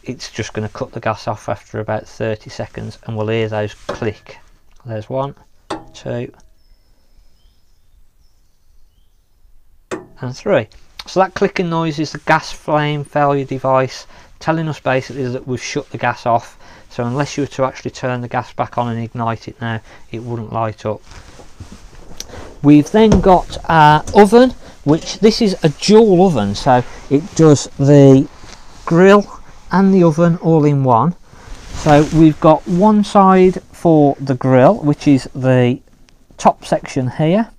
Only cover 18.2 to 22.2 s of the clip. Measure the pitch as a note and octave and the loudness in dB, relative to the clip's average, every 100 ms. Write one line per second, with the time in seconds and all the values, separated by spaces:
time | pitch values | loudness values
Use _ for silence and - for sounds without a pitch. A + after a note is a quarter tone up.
18.2 | A#2+ B2+ A#2+ - A#2+ - A#2+ A2+ A#2 B2 | -6 -8 -8 -10 -8 -6 -6 -6 -10 -8
19.2 | A2+ A2 - - A#2 A2+ - - - A2+ | -8 -8 -12 -12 -10 -10 -12 -20 -16 -14
20.2 | A#2+ A#2 G#2+ A2+ A2+ G#2 A2 G#2 - - | -10 -10 -8 -6 -6 -6 -10 -10 -14 -20
21.2 | - - - - - - - - - - | -20 -20 -20 -20 -20 -20 -20 -20 -20 -18